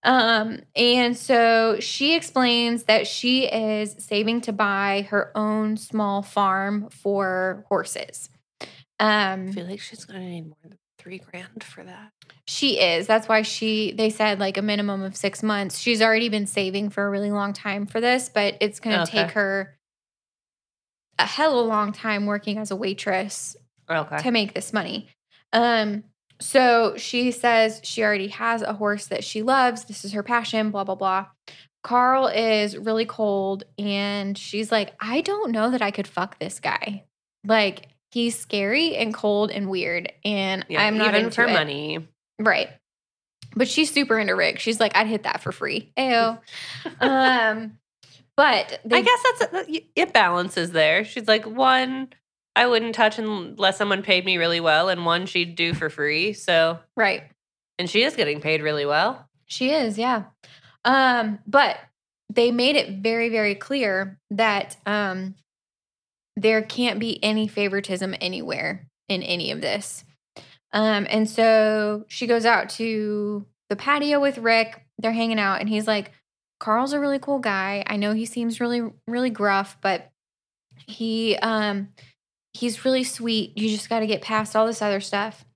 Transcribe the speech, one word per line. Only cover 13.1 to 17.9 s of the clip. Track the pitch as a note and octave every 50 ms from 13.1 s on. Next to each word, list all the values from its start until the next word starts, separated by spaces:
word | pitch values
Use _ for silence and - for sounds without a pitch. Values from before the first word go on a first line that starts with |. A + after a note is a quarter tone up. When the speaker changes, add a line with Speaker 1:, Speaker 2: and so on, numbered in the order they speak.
| A3 A3 G#3+ -
Speaker 1:
why | A3+ A3
she, | G#3+ G#3+ - - A3 A3 A3 G#3+ G#3+ G3 -
they | G#3 A3 A3
said, | A3 A3 A3 G#3+ G#3 G3
like, | G3+ G3 G3 G3
a |
minimum | G3 G#3+ G#3 G#3 G#3 G3+ G3+ G3
of | F#3+ F#3+ F#3+
six | - - G3 G3 -
months. | - A3 G#3 G3+ G3+ F#3 - -
She's | - A#3+ A#3 G#3+ A3
already | A3+ A3 A3 A#3 A#3
been | G#3 G#3+ G3+
saving | G3+ - - G3 F#3 F#3 G3+ G#3 G#3
for | G3+ - G3+
a | G3+
really | G3 G3 G3+ G#3
long | G#3 G3+ G3+ G3+ G3+
time | - - G#3+ G3 G3+ G3+
for | G3+